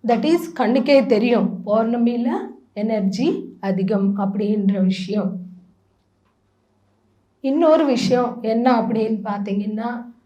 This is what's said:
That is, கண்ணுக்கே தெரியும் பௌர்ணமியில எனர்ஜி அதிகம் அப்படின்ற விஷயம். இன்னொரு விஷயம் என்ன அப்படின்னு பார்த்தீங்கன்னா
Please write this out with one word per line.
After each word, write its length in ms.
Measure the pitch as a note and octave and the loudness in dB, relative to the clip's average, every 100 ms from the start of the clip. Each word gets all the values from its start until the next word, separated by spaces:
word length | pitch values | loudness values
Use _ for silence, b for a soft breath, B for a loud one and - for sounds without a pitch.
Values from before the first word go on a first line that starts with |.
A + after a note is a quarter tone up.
| A#3 | 0
That 160 | A3+ D4+ | 0 2
is, 80 | E4+ - - | 0 0 -2
கண்ணுக்கே 380 | A3 C4 C4+ C#4 C4+ G#3+ | 0 2 4 4 4 2
தெரியும் 340 | A#3+ A3+ F#3+ - - | 4 2 0 -4 -2
பௌர்ணமியில 600 | G#3+ A3+ A#3+ A#3 A#3+ A#3+ G4 - - _ G#3 | 0 0 0 0 0 -2 -4 -6 -16 _ -6
எனர்ஜி 440 | G#3+ G#3+ F#3+ G3+ D4 - - - G3 | -2 0 0 0 0 -2 -8 -8 -4
அதிகம் 400 | F#3 F#3+ G3+ G3 G3+ | -2 0 2 0 0
அப்படின்ற 500 | G3 G3+ G#3 G#3+ G3 G3 F#3 | -2 -2 0 0 0 2 0
விஷயம். 400 | - - G#3+ - - - - - _ _ _ _ _ _ _ _ _ _ _ _ _ _ _ _ _ C4 | 0 -2 -2 -2 -6 -12 -20 -20 _ _ _ _ _ _ _ _ _ _ _ _ _ _ _ _ _ -2
இன்னொரு 340 | C#4+ D#4+ D#4+ D4 | 2 4 4 4
விஷயம் 380 | A#3+ - B3 B3 - A3 | 0 2 0 0 -4 -2
என்ன 120 | A3+ B3 A#3 | 0 2 2
அப்படின்னு 380 | G#3 A3 A3 G#3+ G#3 | 0 -2 -2 -2 -4
பார்த்தீங்கன்னா 600 | G3+ G3+ G3+ G#3 G#3+ A#3 A#3+ - - | -6 -4 -4 -4 -6 -6 -8 -14 -20